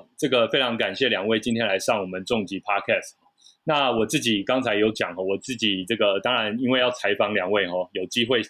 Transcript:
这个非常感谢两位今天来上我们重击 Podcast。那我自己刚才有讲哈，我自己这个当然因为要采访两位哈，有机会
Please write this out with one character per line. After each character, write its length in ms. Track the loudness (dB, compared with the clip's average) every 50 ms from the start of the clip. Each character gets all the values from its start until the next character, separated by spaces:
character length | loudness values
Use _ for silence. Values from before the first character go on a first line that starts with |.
| -4 _ _ -4
这 100 | -2 2
个 200 | 4 4 2 4
非 100 | 2 0
常 180 | 0 0 0 -2
感 160 | -2 -2 -2
谢 140 | 0 0 2
两 180 | 2 0 0
位 140 | 2 0 0
今 160 | 0 0 -2
天 100 | 0 0
来 140 | 0 0 0
上 220 | 0 0 0 0
我 40 | 0
们 180 | -4 -6 -8 -4
重 200 | -2 -2 -2 -2
击 140 | -4 -6 -8
Podcast。 560 | -4 -2 -2 -2 0 0 -2 -2 -2 -6 -20 _ _ _ _ _ _ _ _ _ -2 0
那 240 | 2 2 2 2
我 140 | 2 2 0
自 140 | 2 0 0
己 240 | 2 2 0 0 2
刚 180 | 0 0 0
才 140 | 2 0 2
有 160 | 2 2 2
讲 240 | 2 0 -4 -4 -4
哈， 80 | -4 -2
我 140 | -2 -2 -4
自 180 | -4 -8 -6
己 300 | -2 -2 -2 0 -2 -2
这 100 | -4 0
个 240 | 2 2 2 2 2
当 140 | 0 0 0
然 220 | 0 -2 -2 -2 -2
因 100 | 0 2
为 100 | 2 2
要 120 | 2 2
采 240 | 0 -2 -2 -2 0
访 180 | 0 0 0 2
两 160 | 0 0 2
位 160 | 0 0 0 0
哈， 60 | -2 -4 -4 -4 -6
有 120 | -8 -8 -4
机 180 | -2 -2 0
会 160 | 0 0 0 -2